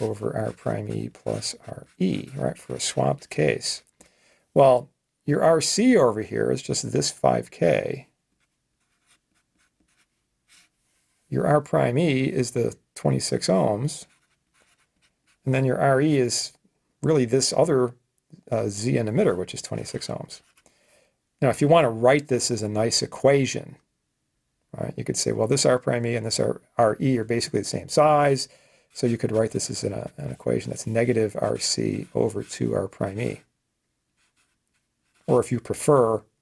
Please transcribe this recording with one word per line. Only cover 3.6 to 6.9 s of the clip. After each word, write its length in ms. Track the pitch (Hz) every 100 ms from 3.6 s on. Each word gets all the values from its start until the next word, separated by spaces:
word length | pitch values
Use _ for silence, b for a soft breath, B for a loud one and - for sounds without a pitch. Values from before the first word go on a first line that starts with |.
| - - _ _ b b b b b
Well, 380 | - 139 123 127 _ _ _
your 180 | - 143
R 180 | 160 160
C 360 | - - 247 226
over 260 | 127 107
here 280 | 101 110 -
is 120 | 135
just 280 | - 139 -